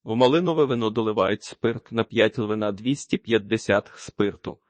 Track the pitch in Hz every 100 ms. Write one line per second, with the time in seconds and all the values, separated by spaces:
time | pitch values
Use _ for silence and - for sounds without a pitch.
0 | 113 113 127 160 180 156 139 120 110 113
1 | 110 107 101 104 - - 113 120 - 113
2 | 110 110 110 120 107 110 104 101 120 143
3 | - - - 113 101 113 - 101 - -
4 | - - 104 - - -